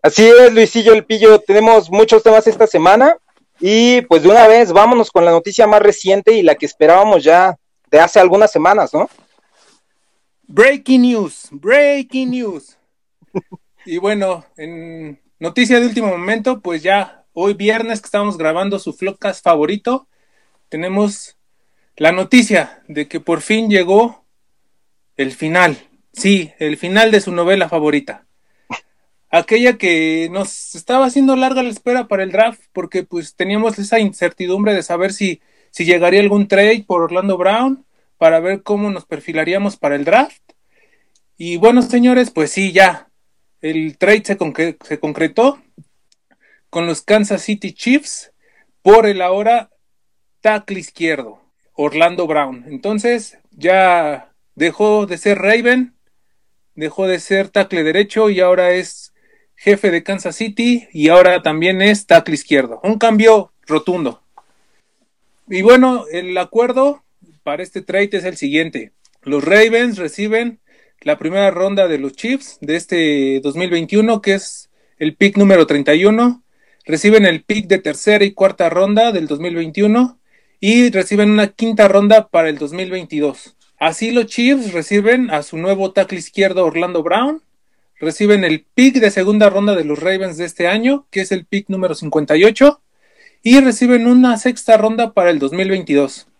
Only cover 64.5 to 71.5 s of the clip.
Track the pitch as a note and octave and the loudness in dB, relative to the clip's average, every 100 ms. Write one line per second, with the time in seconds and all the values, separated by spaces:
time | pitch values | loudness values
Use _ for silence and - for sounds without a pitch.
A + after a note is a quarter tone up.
64.5 | _ _ _ _ _ _ _ _ _ _ | _ _ _ _ _ _ _ _ _ _
65.5 | F#3 G3 B3+ B3+ B3 - E3 F3+ F3+ F3 | -4 2 4 4 -2 -8 -12 -8 -8 -6
66.5 | A3 B3 B3 C#4 C#4+ _ _ _ D#3 - | -4 -2 0 -2 -4 _ _ _ _ -12
67.5 | D3+ F#3 - - F#3+ G3+ G3+ F3+ E3 C#3 | -10 -10 -16 -8 -4 -4 -4 -8 -10 -6
68.5 | D3 E3 - A2 _ _ _ - D3 C#3+ | -4 -6 -10 -18 _ _ _ -8 -6 0
69.5 | G3+ A3+ A3+ B3 G#3 E3 - G#3 A3 A#3+ | 2 2 2 -2 -6 -10 -8 -4 -4 -6
70.5 | A3+ _ _ _ _ - D3+ D#3 F#3+ G3 | -12 _ _ _ _ -6 -4 -4 -2 -2